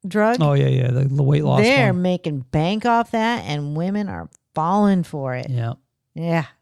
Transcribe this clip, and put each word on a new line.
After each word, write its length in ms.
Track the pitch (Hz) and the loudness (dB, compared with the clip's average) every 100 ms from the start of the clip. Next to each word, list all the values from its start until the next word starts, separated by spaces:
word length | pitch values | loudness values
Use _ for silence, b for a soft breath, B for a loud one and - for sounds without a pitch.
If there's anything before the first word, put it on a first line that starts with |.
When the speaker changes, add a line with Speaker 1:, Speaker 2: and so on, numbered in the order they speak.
| 190 | -2
Speaker 1:
drug. 320 | 208 214 226 | 0 2 2
Speaker 2:
Oh, 120 | 151 | 2
yeah, 140 | 139 135 | 2 2
yeah. 220 | 131 127 | 2 0
The, 140 | 123 | 0
the 180 | 139 139 | 0 0
weight 200 | 139 147 | 2 2
loss 180 | 147 131 | 2 2
Speaker 1:
They're 300 | 220 277 220 | 4 4 2
Speaker 2:
one. 100 | 180 | 2
Speaker 1:
making 380 | 180 180 165 143 | 0 -2 -4 -6
bank 460 | 127 156 165 214 240 | -4 -2 0 0 0
off 240 | 233 233 | 0 0
that, 320 | 226 226 240 | -2 -2 -2
and 320 | 87 147 143 151 | -6 -6 -4 -4
women 320 | 180 208 202 | -2 -4 -4
are 200 | 185 - _ _ | -8 -12 _ _
falling 480 | - 160 202 202 190 | -4 0 2 4 2
for 320 | 165 151 135 | 0 -6 -6
it. 140 | 127 - | -6 -4
Speaker 2:
Yeah. 240 | 123 117 - _ _ _ | -4 -4 -8 _ _ _
Speaker 1:
Yeah. 300 | 160 165 165 147 _ | -8 -2 -2 -4 _